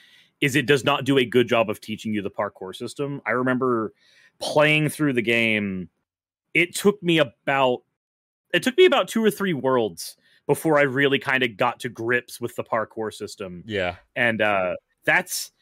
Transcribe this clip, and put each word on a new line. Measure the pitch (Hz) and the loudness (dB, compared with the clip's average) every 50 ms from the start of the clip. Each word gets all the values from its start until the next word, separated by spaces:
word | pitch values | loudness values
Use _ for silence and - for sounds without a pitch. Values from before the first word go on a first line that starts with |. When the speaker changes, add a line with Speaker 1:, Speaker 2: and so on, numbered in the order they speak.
| _ _ _ _ _ _ _ _ - | _ _ _ _ _ _ _ _ -4
Speaker 1:
is | 143 123 | 0 0
it | 151 135 | 0 2
does | 110 147 135 - | 2 2 2 2
not | 143 143 139 135 | 0 -2 0 0
do | 120 139 | 2 2
a | 135 127 | 2 2
good | 113 95 123 123 104 | 4 2 2 2 4
job | 123 117 113 101 | 4 2 2 0
of | 104 - | -2 -6
teaching | - - 110 104 - 113 107 | -8 -10 -12 -8 -6 -4 -4
you | 104 | -4
the | 95 98 | -4 -6
parkour | - - 107 101 - - 95 92 92 | -6 -4 -6 -6 -6 -10 -14 -14 -12
system. | - 120 117 - - 143 139 143 139 - | -10 -12 -12 -8 -8 -8 -8 -8 -8 -4
I | 107 | -2
remember | 110 123 127 127 127 127 131 127 123 113 110 - - _ _ _ _ _ _ _ _ _ | -2 0 0 0 0 0 0 0 0 0 -2 -4 -8 _ _ _ _ _ _ _ _ _
playing | - - 120 147 151 151 151 156 156 147 | -10 -2 2 2 4 4 4 2 2 0
through | - - 151 147 135 | -2 -2 -2 0 0
the | 120 110 | 0 0
game. | 110 117 117 117 113 110 107 104 101 95 92 90 82 _ _ _ _ _ _ _ _ _ _ _ _ - | 0 2 2 2 2 0 0 -2 -4 -6 -8 -10 -12 _ _ _ _ _ _ _ _ _ _ _ _ -2
It | 160 170 170 - | -2 -2 -2 -4
took | - - 202 202 - - | 0 2 2 0 2 0
me | 175 170 | 0 2
about, | 160 147 - - _ _ - 139 135 135 127 123 - - _ _ _ _ _ _ _ _ _ _ _ _ _ - | 2 2 0 -2 _ _ -2 0 2 2 2 0 -2 -6 _ _ _ _ _ _ _ _ _ _ _ _ _ -4
it | 175 175 | -2 0
took | 254 254 | 0 4
me | - 370 | 6 6
about | 370 349 254 190 - | 6 6 4 0 0
two | - 226 220 | -2 0 2
or | 214 | 2
three | 196 - 196 196 170 | 0 0 -2 -2 -2
worlds | 131 120 131 131 127 113 104 82 82 - - - _ _ _ _ _ _ | 0 0 2 2 2 2 0 -4 -8 -14 -16 -16 _ _ _ _ _ _
before | - 147 - - 160 156 143 | -2 -2 0 2 2 4 4
I | 143 | 4
really | 139 123 135 139 139 135 127 | 2 2 0 2 2 2 0
kinda | - 139 135 131 127 123 | 0 -2 0 0 0 -2
got | 110 92 127 120 117 - | 0 0 0 0 0 -4
to | - 127 | -8 -12
grips | 104 - 113 117 123 120 - - - - | -10 -8 -4 -2 -2 -2 -2 -6 -10 -10
with | 120 117 - | -10 -10 -8
the | - 113 | -10 -8
parkour | - - 113 107 101 - 113 110 107 - | -4 -4 -4 -4 -6 -8 -10 -10 -10 -8
system. | - 104 98 - - 101 92 90 90 85 | -10 -12 -14 -12 -12 -12 -12 -12 -14 -12
Speaker 2:
Yeah. | 110 107 98 92 90 87 - _ _ _ | -6 -4 -4 -2 -4 -6 -8 _ _ _
Speaker 1:
And, | 135 123 120 113 104 110 | -2 0 0 2 2 2
uh, | 107 104 98 92 90 85 - - _ _ _ _ | 2 2 0 0 -2 -4 -6 -10 _ _ _ _
that's, | - 156 175 185 - - - - - _ _ | 0 0 0 0 -2 -6 -10 -10 -12 _ _